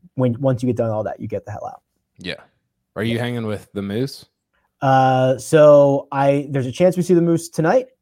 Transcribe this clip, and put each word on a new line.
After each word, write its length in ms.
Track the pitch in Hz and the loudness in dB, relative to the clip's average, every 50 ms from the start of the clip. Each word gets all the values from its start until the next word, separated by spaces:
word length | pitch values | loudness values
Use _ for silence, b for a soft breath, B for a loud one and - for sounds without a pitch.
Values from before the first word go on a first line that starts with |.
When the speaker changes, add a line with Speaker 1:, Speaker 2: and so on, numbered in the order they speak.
| - _ _ | -14 _ _
Speaker 1:
when, 240 | - 127 123 117 120 | -2 -2 -2 -2 -2
once 220 | 139 135 127 110 127 | -2 -2 -2 -2 -2
you 40 | |
get 100 | 127 117 | -4 -2
done 120 | 120 117 113 | -2 -4 -4
all 140 | 107 107 104 | -4 -6 -6
that, 160 | 95 - - | -8 -10 -12
you 80 | - | -10
get 180 | 110 104 98 - | -10 -10 -10 -10
the 60 | - | -12
hell 140 | 101 - - | -14 -12 -14
out. 140 | - - - _ _ _ _ _ _ _ | -14 -16 -18 _ _ _ _ _ _ _
Speaker 2:
Yeah. 180 | - 92 90 - - - _ _ _ _ _ _ _ _ _ - | -14 -12 -12 -12 -12 -14 _ _ _ _ _ _ _ _ _ -8
Are 80 | - 110 | -6 -4
you 120 | 117 117 | -4 -2
Speaker 1:
Yeah. 60 | 113 120 | -4 -4
Speaker 2:
hanging 220 | 120 120 120 113 | -4 -6 -6 -6
with 260 | 107 104 95 - _ - | -6 -8 -8 -10 _ -10
the 80 | 101 | -8
Moose? 440 | 98 98 101 113 135 135 - - - _ _ _ _ _ _ _ _ _ _ _ | -6 -4 -4 -4 -6 -6 -8 -14 -20 _ _ _ _ _ _ _ _ _ _ _
Speaker 1:
Uh, 560 | - 135 135 131 131 131 131 131 131 131 131 117 | 0 2 2 4 4 2 2 2 2 0 -2 -2
so 680 | - - 156 156 151 151 147 143 143 139 139 139 139 - | -2 2 4 6 8 8 8 8 6 4 2 -2 -4 -4
I, 360 | 143 139 139 139 143 143 143 135 | -4 0 0 0 0 0 -2 -4
there's 160 | 139 139 123 | -4 -4 -4
a 40 | 131 | -4
chance 240 | 127 - 175 185 175 | -2 0 0 2 2
we 60 | 185 | 0
see 120 | 175 - 185 | 0 2 2
the 60 | 170 | 2
Moose 280 | 170 170 165 160 - - | 2 2 0 -2 -4 -6
tonight. 380 | - - 156 165 214 262 254 - _ _ | -6 -2 0 0 0 0 -2 -4 _ _